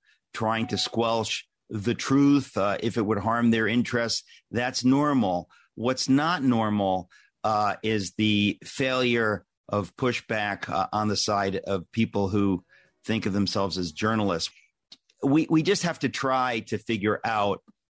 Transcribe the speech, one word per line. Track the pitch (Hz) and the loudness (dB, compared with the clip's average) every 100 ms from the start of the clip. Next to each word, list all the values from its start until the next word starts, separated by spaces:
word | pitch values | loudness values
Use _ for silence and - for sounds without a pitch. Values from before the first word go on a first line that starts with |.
| _ _ _ | _ _ _
trying | - 110 113 110 | -4 -2 0 -2
to | 104 | -2
squelch | - 113 117 113 107 - - _ _ | -2 0 0 0 -2 -6 -10 _ _
the | 110 101 | -4 -2
truth, | 117 - 135 143 143 131 98 | -2 2 4 6 4 0 -2
uh, | 101 98 | -2 0
if | 113 120 | -2 -2
it | 104 | 0
would | 104 | 0
harm | 107 117 120 | 0 2 4
their | 113 107 | 4 2
interests. | 120 110 120 117 - - - _ | 0 0 -2 -2 -4 -8 -20 _
That's | 110 123 127 | -4 -2 0
normal. | 123 135 147 135 101 90 87 _ _ - | 2 4 4 2 2 -2 -6 _ _ -6
What's | 113 127 - | -4 -2 0
not | 135 160 175 | 2 2 0
normal, | 135 117 107 104 98 92 87 - _ _ | 2 2 2 2 2 0 -4 -18 _ _
uh, | 107 107 104 - | -2 2 0 -2
is | 107 110 92 - | -2 -2 -2 0
the | 107 104 104 - | 2 4 2 0
failure | - - 131 127 123 120 110 98 - _ - | -10 -4 -2 0 2 2 2 -2 -6 _ -4
of | 104 92 - | -4 -4 -2
pushback, | 127 120 - 110 104 98 - | -2 -2 -4 -4 -2 -4 -4
uh, | - - | -4 -2
on | 107 107 | -2 -2
the | 101 | -2
side | - 101 98 95 | 0 0 0 -4
of | - 95 82 | -4 -4 -4
people | - 113 101 95 | -2 -2 0 0
who | 104 101 90 - _ _ _ - | 2 2 0 -4 _ _ _ -4
think | 110 104 | -2 -2
of | |
themselves | 98 95 107 98 92 | -2 -2 -2 -2 -4
as | 87 | -6
journalists. | 76 110 110 101 82 - - _ _ _ - _ _ | -2 -2 0 0 -2 -4 -12 _ _ _ -20 _ _
We, | 139 151 - | 2 2 4
we | 160 | 2
just | 160 196 | 2 0
have | 175 160 | -2 -2
to | 131 | -4
try | - 135 131 127 117 110 | -2 -2 0 0 -2 -4
to | 107 | -8
figure | - 113 104 104 | -4 -2 0 0
out | 117 110 101 95 - _ _ | -2 0 0 -2 -8 _ _